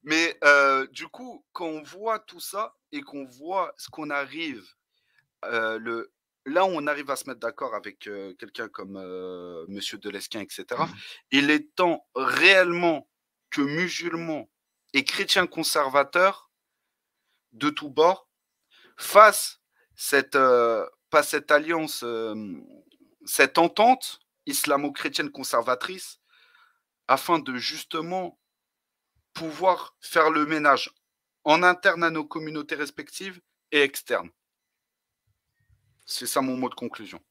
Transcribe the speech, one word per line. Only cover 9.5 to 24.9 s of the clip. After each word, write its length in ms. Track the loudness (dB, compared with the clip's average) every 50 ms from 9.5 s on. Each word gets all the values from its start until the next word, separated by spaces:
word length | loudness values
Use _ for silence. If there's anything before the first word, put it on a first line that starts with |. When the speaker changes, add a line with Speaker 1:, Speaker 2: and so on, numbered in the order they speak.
| -14 -14 -14 -12
Speaker 1:
monsieur 300 | -12 -10 -10 -10 -12 -10
Delesquin, 420 | -12 -12 -10 -10 -12 -12 -12 -12
et 60 | -12 -12
cetera, 360 | -14 -16 -10 -10 -6 -6 -6
Speaker 2:
Mhm. 60 | -6 -8 -16 -18 -20 -20 -20 _ _
Speaker 1:
il 180 | 2 2 4 4
est 240 | 2 2 0 _ _
temps 320 | 0 2 2 0 -2 _ _ _
réellement 920 | -4 -2 0 0 6 6 8 8 8 6 4 0 0 0 0 0 0 -6 _ _ _ _ _ _ _ _ _
que 100 | -4 -2
musulmans 880 | -2 -2 0 -2 -4 -4 -4 -8 -6 -6 -6 -6 -6 -6 -8 -8 -10 _ _ _ _ _ _ _ _ _ -4
et 100 | -2 -2
chrétiens 420 | -2 -4 -4 -2 0 2 2 2
conservateurs 1040 | 0 -4 -6 -4 -2 0 0 0 2 2 2 2 2 2 4 4 4 2 -2 _ _ _ _ _ _ _ _ _ _ _ _ _ _ _ _ _ _ _ _ _ _
de 160 | _ -4 -4 -4
tous 200 | -2 -4 -12 -6
bords 380 | 2 4 4 4 4 2 _ _ _ _ _ _ _ _ _ _ _ _ _ _ _ -14
fassent 600 | -10 6 10 10 10 10 8 4 -6 -8 -10 _ _ _ _ _ _ _ _
cette, 420 | -10 -4 0 2 0 0 2 2
euh, 500 | 4 6 6 6 4 4 2 0 -2 -4 -6 _ _ _ _
pas 120 | 2 2
cette 280 | 2 2 -4 -6 2 2
alliance, 520 | 2 2 2 0 -4 -4 -4 -6 -8 -8
euh, 320 | -6 -6 -6 -6 -6 -6 -8 -8 -10 -10 -12 -14 -16 -20 -20 -20 _ _ _ _ _ _ _ _ _
cette 320 | -6 4 4 4 4 _ 2
entente 640 | 2 2 4 4 6 6 4 4 0 -14 -14 _ _ _ _ _ _
islamo-chrétienne 840 | -6 -6 -4 0 0 0 0 0 -4